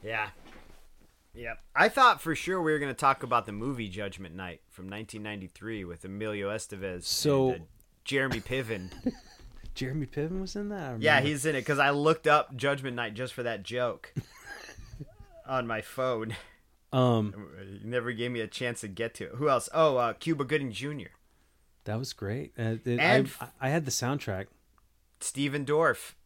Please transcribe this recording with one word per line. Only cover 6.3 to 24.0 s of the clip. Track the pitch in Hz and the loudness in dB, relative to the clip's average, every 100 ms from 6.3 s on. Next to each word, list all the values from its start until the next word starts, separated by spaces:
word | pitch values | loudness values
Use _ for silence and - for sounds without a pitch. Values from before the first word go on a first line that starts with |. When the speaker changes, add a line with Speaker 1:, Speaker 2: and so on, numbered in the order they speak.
| 104 98 | -2 -2
Speaker 1:
Estevez | 107 - 101 95 90 82 | -4 -6 -8 -6 -6 -4
Speaker 2:
So | - 151 139 131 | 0 4 4 4
Speaker 1:
and, | 82 | 2
uh, | 82 - _ _ - | -6 -20 _ _ -4
Jeremy | 139 135 123 | 0 2 0
Piven. | 98 127 117 107 92 - | -2 -4 -2 -4 -6 -4
Speaker 2:
<laughs> | 254 - - - - - - - | -4 -4 -18 -20 -20 -16 -12 -6
Jeremy | 131 147 139 | -4 -2 -4
Piven | - 156 185 | -4 -4 -4
was | 160 202 | -6 -6
in | 208 | -6
that? | 208 147 | -6 -6
I | 117 | 0
Speaker 1:
Yeah, | 143 147 | 6 6
Speaker 2:
remember. | 143 | 4
Speaker 1:
he's | 147 151 | 2 0
in | 143 | 0
it, | 123 | 0
'cause | 143 | 4
I | 139 | 4
looked | 143 147 160 156 | 6 4 4 6
up | 151 151 131 | 6 4 0
Judgment | 139 139 135 120 | 0 0 -2 -4
Night | 117 104 | -6 -4
just | 127 | -8
for | - | -4
that | 120 110 | -4 -4
joke | 95 123 123 98 - - - - - - - - | -4 -2 -2 -2 -8 -8 -8 -20 -16 -16 -14 -16
<laughs> | - - 143 - - - - | -16 -14 -16 -16 -20 -20 -4
on | 131 117 | -2 0
my | 110 | -4
phone. | - - 127 117 110 104 - - _ _ _ | -4 -2 0 0 -2 -6 -10 -20 _ _ _
Speaker 2:
Um, | 131 127 113 107 95 90 92 98 | 4 6 6 2 -4 -14 -16 -16
Speaker 1:
You | 98 | -12
never | 104 123 117 | -4 -2 -2
gave | 113 120 | -4 -2
me | 120 | -2
a | 110 | -6
chance | - 123 117 | -4 -4 -4
to | 107 | -8
get | 95 113 - | -4 -4 -4
to | 87 | -10
it. | 120 | -2
Who | 147 | 2
else? | 127 - | 2 2
Oh, | 156 160 131 | 4 4 6
uh, | 117 | 2
Cuba | 107 165 151 135 | 0 -2 -2 2
Gooding | 151 135 | 0 0
Junior. | 98 135 147 85 - _ _ _ _ _ _ | -6 -8 -8 -12 -18 _ _ _ _ _ _
Speaker 2:
That | - 110 | -6 -4
was | 131 | -4
great. | - 101 117 147 - | -6 -4 -4 -6 -4
Uh, | 113 113 123 | -2 -2 0
it, | 120 | 2
Speaker 1:
And | 156 214 185 - | 6 6 4 -4
Speaker 2:
I, | 120 - | -12 -4
I | 135 | 0
had | 160 139 | 0 0
the | |
soundtrack. | - | -2